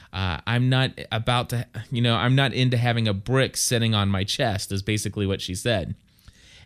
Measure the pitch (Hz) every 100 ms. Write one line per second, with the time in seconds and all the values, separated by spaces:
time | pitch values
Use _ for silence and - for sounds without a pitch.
0 | - 92 92 78 - 120 127 131 131 -
1 | - 113 113 123 - 120 - - - 120
2 | 120 113 120 135 135 123 127 120 120 117
3 | 110 98 101 131 123 - - 120 113 107
4 | 98 95 101 - 123 98 - 98 95 104
5 | 107 104 98 92 - 92 120 107 - -
6 | _ _ - _ - -